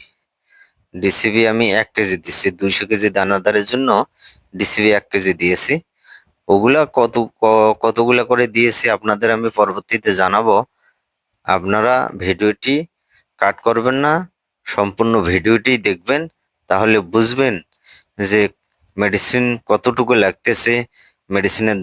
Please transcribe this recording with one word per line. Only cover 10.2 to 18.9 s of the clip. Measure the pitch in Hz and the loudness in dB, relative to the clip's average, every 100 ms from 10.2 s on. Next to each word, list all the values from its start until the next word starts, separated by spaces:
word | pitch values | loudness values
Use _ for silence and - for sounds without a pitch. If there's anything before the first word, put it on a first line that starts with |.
| 92 101 113 101 123 _ _ _ _ _ _ _ - | 0 0 2 2 0 _ _ _ _ _ _ _ -4
আপনারা | 92 92 104 113 127 - 92 | -2 0 0 2 0 -2 -6
ভিডিওটি | 92 87 104 104 131 143 170 _ _ _ _ - | -4 -2 -2 -2 -2 -4 -4 _ _ _ _ -4
কাট | 98 - - | -2 -2 -2
করবেন | 117 120 131 | 0 0 0
না, | 147 160 180 _ _ _ - | 0 -2 -4 _ _ _ -8
সম্পূর্ণ | - 101 98 113 113 85 | -4 -4 0 0 0 0
ভিডিওটি | 92 87 113 113 127 | 0 0 0 0 -2
দেখবেন, | 104 92 - 139 165 _ _ _ - | -2 -4 -4 -4 -4 _ _ _ -4
তাহলে | 95 110 110 87 | 0 2 0 0
বুঝবেন | 107 113 123 135 95 - _ - - _ - 98 | 0 0 0 -2 -2 -10 _ -20 -20 _ -6 0
যে | 104 101 _ _ _ _ | 0 0 _ _ _ _